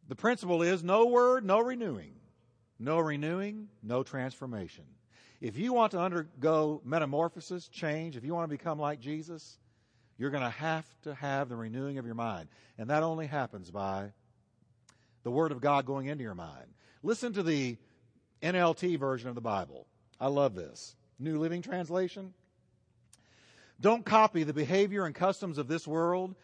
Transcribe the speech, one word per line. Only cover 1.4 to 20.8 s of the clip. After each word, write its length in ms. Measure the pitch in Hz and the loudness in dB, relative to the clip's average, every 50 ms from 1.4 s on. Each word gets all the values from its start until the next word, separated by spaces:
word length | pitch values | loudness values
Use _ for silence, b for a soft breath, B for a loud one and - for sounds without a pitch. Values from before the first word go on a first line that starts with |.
| 220 | 4
no 140 | 185 190 214 | 4 4 6
renewing. 540 | 233 247 254 247 233 196 135 98 80 73 - - - _ _ _ _ _ _ _ _ _ _ _ | 6 2 0 -2 -4 -4 -4 -6 -10 -14 -20 -20 -20 _ _ _ _ _ _ _ _ _ _ _
No 200 | 113 135 156 170 | -2 2 2 4
renewing, 680 | 165 156 147 143 147 156 170 185 196 208 208 214 214 208 _ _ | 4 2 0 -2 -2 -2 -2 -2 -4 -6 -6 -10 -14 -16 _ _
no 220 | - 107 120 131 131 | -6 -2 0 0 0
transformation. 840 | - - 135 127 131 131 - 139 131 117 107 92 82 - - - 67 69 _ _ b b b b b b b | -2 -4 -4 -4 -4 -6 -8 -10 -8 -6 -6 -8 -8 -10 -18 -20 -20 -20 _ _ b b b b b b b
If 160 | - 120 101 | -8 -8 -6
you 160 | 127 196 247 254 | -4 -2 0 4
want 200 | 240 226 214 208 | 4 4 4 4
to 60 | 180 | 0
undergo 800 | 175 185 175 175 156 160 - 135 123 160 160 156 156 151 151 147 - | 0 0 0 -2 -4 -6 -10 0 2 4 4 4 4 2 0 -4 -4
metamorphosis, 800 | 120 147 165 156 135 139 147 165 170 _ - 156 - 180 180 170 | -2 0 0 0 0 2 0 0 0 _ -8 -12 -10 -10 -10 -10
change, 480 | - - - 170 156 147 156 160 170 143 | -14 -12 -6 -4 -2 -2 -2 -4 -6 -8
if 80 | 123 110 | -8 -6
you 120 | 143 170 | -4 -4
want 80 | 170 165 | -4 -4
to 120 | 160 147 | -4 -6
become 220 | 135 - 170 156 | -6 -6 -6 -4
like 220 | 147 147 143 151 139 | -2 -2 -4 -4 -4
Jesus, 580 | 113 139 151 156 156 165 170 156 - - - _ _ _ _ _ _ _ _ _ _ _ _ | -8 -8 -8 -8 -8 -10 -14 -16 -16 -20 -20 _ _ _ _ _ _ _ _ _ _ _ _
you're 120 | - 117 143 | -6 -4 -4
gonna 220 | 143 143 127 120 | -2 -2 -2 -2
have 340 | 110 107 151 160 160 160 156 - _ _ | -4 -4 -4 -2 -2 -4 -6 -10 _ _
to 140 | _ 151 143 | _ -12 -10
have 340 | 127 139 143 139 139 143 123 | -6 -4 -2 -2 -2 -2 -2
the 60 | 123 | -4
renewing 420 | 117 113 110 113 127 135 139 139 | -8 -8 -8 -6 -6 -6 -6 -6
of 80 | 135 120 | -6 -8
your 80 | 117 113 | -8 -6
mind. 360 | 113 117 113 104 87 82 - b b b b b | -4 -4 -4 -4 -6 -10 -14 b b b b b
And 140 | b 110 117 | b -4 0
that 100 | 147 151 | 0 2
only 240 | 160 165 165 160 160 | 2 0 -2 -4 -6
happens 460 | 143 147 147 127 - - 101 92 85 | -4 -4 -4 -4 -4 -6 -12 -14 -10
by 420 | 85 101 98 98 98 98 98 104 104 _ _ _ _ _ _ _ _ _ _ _ _ _ _ b b b b b b b b | -6 -4 -4 -2 -2 -4 -6 -8 -14 _ _ _ _ _ _ _ _ _ _ _ _ _ _ b b b b b b b b
the 80 | 120 | -2
Word 200 | 120 143 165 160 | 2 2 2 2
of 80 | 143 123 | 0 0
God 280 | 117 143 143 143 135 | 2 4 4 4 2
going 180 | 123 139 139 131 | 0 -4 -4 -4
into 180 | 135 151 147 127 | -4 -6 -6 -6
your 120 | 110 95 | -8 -8
mind. 360 | 87 85 80 143 - 64 - - b b b b b | -8 -10 -12 -14 -18 -20 -20 -20 b b b b b
Listen 320 | b 196 233 220 - 240 208 | b -2 -2 -2 -2 -4 -2
to 80 | 202 | -2
the 360 | 185 165 160 143 135 123 120 - b b b b b b _ _ _ _ _ _ - | 0 2 2 2 0 -2 -4 -8 b b b b b b _ _ _ _ _ _ -4
N 120 | 165 180 | 0 2
L 200 | 180 175 170 160 | 4 4 4 4
T 200 | - 180 180 170 | 2 0 0 0
version 320 | 147 135 135 131 123 113 | 0 0 0 0 -2 -4
of 80 | 127 120 | -8 -8
the 60 | 120 | -4
Bible. 460 | 113 117 104 98 87 71 69 64 53 _ _ _ _ _ _ _ | -2 -2 -2 -2 -2 -4 -10 -18 -20 _ _ _ _ _ _ _
I 80 | 123 | -2
love 260 | 135 143 143 143 131 101 | 0 2 4 4 2 2
this. 420 | 90 85 71 65 - | -2 -10 -10 -12 -16